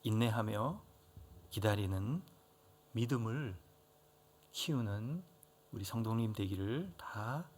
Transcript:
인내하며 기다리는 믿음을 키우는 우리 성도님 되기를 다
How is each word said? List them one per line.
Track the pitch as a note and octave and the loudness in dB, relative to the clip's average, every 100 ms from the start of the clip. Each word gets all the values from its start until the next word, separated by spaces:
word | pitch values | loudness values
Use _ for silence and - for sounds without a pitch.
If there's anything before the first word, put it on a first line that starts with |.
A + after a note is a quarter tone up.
인내하며 | A2+ A2 A#2 A2 G#2+ G#2 A#2+ G3 - - - - - - - | 2 4 4 2 0 0 -2 -4 -12 -20 -20 -20 -20 -20 -8
기다리는 | - G#2 G#2 G2 F#2+ G2+ E3 - - - - - - - | 2 4 4 2 0 0 -2 -4 -20 -20 -20 -20 -20 -6
믿음을 | A2 A#2+ C3 A2 C3 C3+ F#2+ - - - - - - - - - | 0 2 2 2 -2 -4 -6 -12 -20 -20 -20 -20 -20 -20 -20 -12
키우는 | - - C#3 A2 G2+ A#2 E3 - - - - - | -6 0 2 2 0 -2 -4 -6 -20 -20 -20 -12
우리 | A2 | -8
성도님 | G2 A#2 A2+ A2+ A2+ | -2 0 2 2 2
되기를 | G#2+ G2 F#2+ G2 C3 F#3+ F3 | 0 -2 0 0 -2 -4 -8
다 | - A2 G#2+ C#3+ F3+ | -10 -6 -4 -4 -6